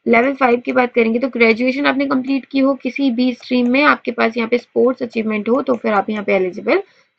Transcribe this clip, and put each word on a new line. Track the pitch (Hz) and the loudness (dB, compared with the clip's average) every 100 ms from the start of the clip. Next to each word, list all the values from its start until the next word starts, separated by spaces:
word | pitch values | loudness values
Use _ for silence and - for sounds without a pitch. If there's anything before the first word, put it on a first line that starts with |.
| 233 | 0
Level | 226 262 | 2 2
five | 269 254 240 | 2 2 2
की | 262 | 0
बात | 254 247 | 0 0
करेंगे | 247 226 233 | 2 0 0
तो | 269 | -2
graduation | 240 226 220 254 262 285 | 2 2 2 0 0 -2
आपने | 269 277 | 0 0
complete | 269 254 269 - | -2 -2 -4 -2
की | 269 | 0
हो | 269 | 0
किसी | 262 254 - 277 | 0 -4 -2 -2
भी | 233 254 | 0 0
stream | 240 - 254 240 | -2 -2 0 2
में, | 262 | 2
आपके | 294 247 - | 2 0 -4
पास | 233 226 233 | -2 -2 -2
यहाँ | 226 | -2
पे | 240 | -4
sports | - 233 240 254 | -2 0 0 0
achievement | 240 226 214 214 208 | -6 -4 -4 -4 -2
हो, | 262 | -2
तो | 277 233 | 0 -2
फिर | 226 | 0
आप | 202 202 | -2 -2
यहाँ | 214 | -4
पे | 202 | -2
eligible | 196 180 196 208 359 - _ _ | 0 0 -4 -2 -2 -2 _ _